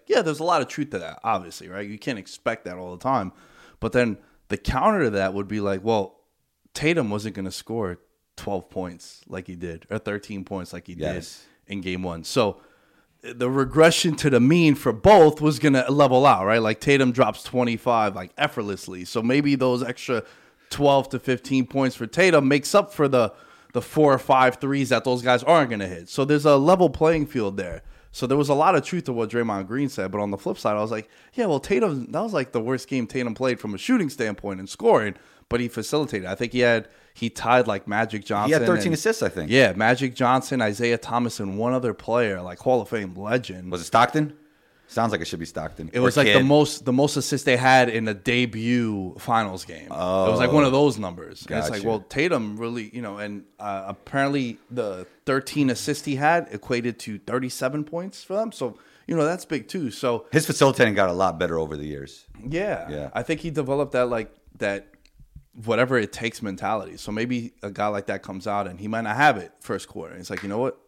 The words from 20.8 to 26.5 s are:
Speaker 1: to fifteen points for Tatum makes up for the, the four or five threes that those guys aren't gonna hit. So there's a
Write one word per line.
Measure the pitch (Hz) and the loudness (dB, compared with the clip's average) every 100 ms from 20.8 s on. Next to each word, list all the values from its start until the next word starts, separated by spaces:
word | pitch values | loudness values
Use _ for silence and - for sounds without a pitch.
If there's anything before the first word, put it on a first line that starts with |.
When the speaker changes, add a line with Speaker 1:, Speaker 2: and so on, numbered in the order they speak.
| 143 139 127 | 4 4 2
Speaker 1:
to | 123 | -4
fifteen | - 123 - 135 123 | -4 -4 0 0 0
points | 139 131 - | 0 -2 -2
for | 113 | -4
Tatum | - 190 156 135 | 2 4 4 4
makes | 147 - 202 | 2 2 2
up | - | 2
for | - 139 | 0 2
the, | 131 107 - - - _ | 2 2 -2 -20 -20 _
the | 123 | -6
four | - 156 147 | -2 4 4
or | 135 | 4
five | - 131 127 123 | 4 4 4 2
threes | 135 139 131 | -2 -2 0
that | 117 | 0
those | 127 123 | 0 0
guys | 123 123 | 2 2
aren't | 127 165 127 | 4 4 4
gonna | 107 95 | -2 -6
hit. | 87 90 | -8 -8
So | - | -2
there's | 139 147 | 2 4
a | 147 | 6